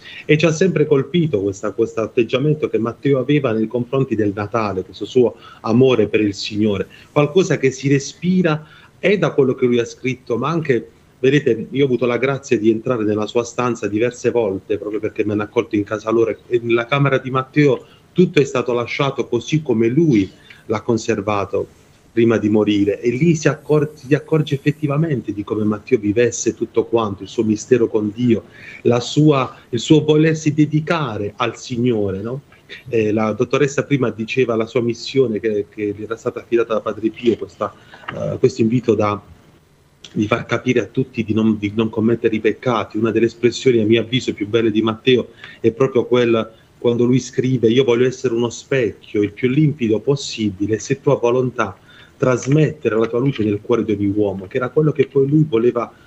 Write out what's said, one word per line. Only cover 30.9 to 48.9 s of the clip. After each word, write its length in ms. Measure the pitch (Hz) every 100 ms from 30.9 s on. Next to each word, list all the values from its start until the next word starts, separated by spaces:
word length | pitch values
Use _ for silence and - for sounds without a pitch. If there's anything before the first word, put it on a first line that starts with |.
| 170 135 104 101 -
al 200 | 120 -
Signore, 640 | - 120 123 110 101 95
no? 220 | 110 139 - - - - -
Eh, 220 | 117 107
la 200 | 110 110
dottoressa 520 | 107 123 135 143 139
prima 260 | - 139 123
diceva 460 | 107 110 131 117 113
la 100 | 113
sua 160 | 127
missione 580 | 117 113 - 139 123 107
che, 240 | 113 104 101
che 240 | - 104 101
gli 60 |
era 140 | 107 113
stata 240 | 123 113
affidata 340 | - 117 113
da 60 | 107
Padre 280 | 110 104 110
Pio, 300 | 110 120 98
questa, 340 | 98 - 101 - - - -
eh, 220 | - 107 101
questo 220 | - -
invito 340 | 113 123 117
da, 240 | 107 104 101 - - _ _ _ _ _ _ -
di 140 | - 104
far 180 | 117
capire 360 | - 120 127 120
a 40 |
tutti 400 | 104 - 131 -
di 80 | 107
non, 240 | 107 110 107
di 140 | 104
non 140 | 107 110
commettere 480 | 110 110 117 113 110
i 40 |
peccati. 580 | 110 104 127 113 98 107
Una 120 | 113
delle 140 | 110
espressioni, 540 | 113 - 120 - 135 117
a 80 | 107
mio 160 | 113
avviso, 320 | 101 123 -
più 120 | - 101
belle 240 | 113 113
di 120 | 104
Matteo 460 | 113 110 - 123 110 - - -
è 100 | 117
proprio 340 | - 131 127
quella 480 | 113 123 120 113 110 - _ -
quando 280 | 123 120
lui 160 | 120 127
scrive: 480 | - - 131 127 113
"Io 160 | 123
voglio 220 | 120 120 127
essere 280 | 127 127
uno 160 | 117 120
specchio 720 | - - 135 110